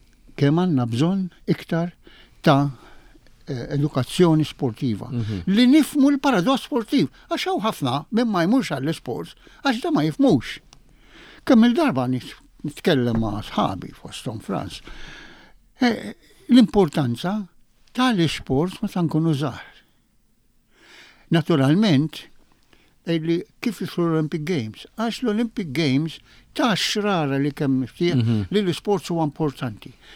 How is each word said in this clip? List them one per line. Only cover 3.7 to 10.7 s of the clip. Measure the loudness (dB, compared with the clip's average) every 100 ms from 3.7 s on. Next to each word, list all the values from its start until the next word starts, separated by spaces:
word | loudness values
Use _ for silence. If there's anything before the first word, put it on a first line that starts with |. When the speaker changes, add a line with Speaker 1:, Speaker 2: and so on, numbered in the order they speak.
| -2 -2 -2 -2 2 4 4
Speaker 1:
sportiva. | 0 -4 -6 -4 -4 -4 -6
Speaker 2:
Mhm. | -6 -4 -4 0
Speaker 1:
Li | 4 6
nifmu | 6 4 2 2
l-paradoss | 2 2 2 2 0 -2
sportiv, | -6 0 0 0 -4 -8
għax | -6 -2
hawn | -2
ħafna | -2 -2 -2 -4 -2
minn | -2 0
ma | 0
jmurx | 2 2 0
għall-isports, | -4 -4 -6 -8 -10 -10 -18 -20 -4
għax | -2 -2
da | 0
ma | 0
jifmux. | 0 2 4 4 0 -12 -18